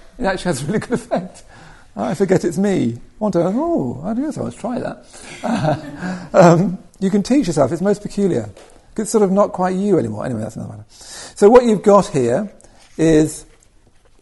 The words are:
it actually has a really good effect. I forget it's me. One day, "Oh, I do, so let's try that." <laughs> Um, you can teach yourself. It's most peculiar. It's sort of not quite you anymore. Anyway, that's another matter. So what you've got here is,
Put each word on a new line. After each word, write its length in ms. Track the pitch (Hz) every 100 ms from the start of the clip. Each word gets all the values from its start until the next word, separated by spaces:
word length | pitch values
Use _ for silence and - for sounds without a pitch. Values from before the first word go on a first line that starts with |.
| - -
it 80 | 262
actually 240 | 277 180
has 140 | 131
a 20 | 147
really 140 | 208
good 140 | -
effect. 500 | 240 - 220 180 - - - - - - -
I 200 | - 180
forget 280 | 190 185
it's 140 | 175 165
me. 420 | 202 170 117 120 - -
One 120 | 214
day, 100 | 170
"Oh, 580 | 170 226 339 330 127 120
I 120 | 175 233
do, 160 | 302
so 120 | 143
let's 120 | 117 -
try 240 | - 247
that." 1500 | 123 - - - - - - 226 156 147 - - 185 185 -
<laughs> 20 |
Um, 460 | 196 175 165 202 180 - -
you 100 | 190
can 140 | 208
teach 240 | - 277 175
yourself. 240 | 151 127
It's 100 | 165
most 200 | 196 202
peculiar. 480 | - - 196 120 104 - - - _ -
It's 160 | 208
sort 120 | 226
of 80 | 196
not 200 | 196 196
quite 240 | - 185 185
you 240 | 208 165
anymore. 260 | 117 107 -
Anyway, 160 | 113
that's 140 | - 95
another 220 | - 104
matter. 80 | -
So 600 | - - - - - 208
what 160 | 240 240
you've 180 | 196
got 240 | 208 202 -
here 440 | 139 120 131 208 - - - - -
is, 480 | 160 156 156 - - _ _ _ _ _ _ _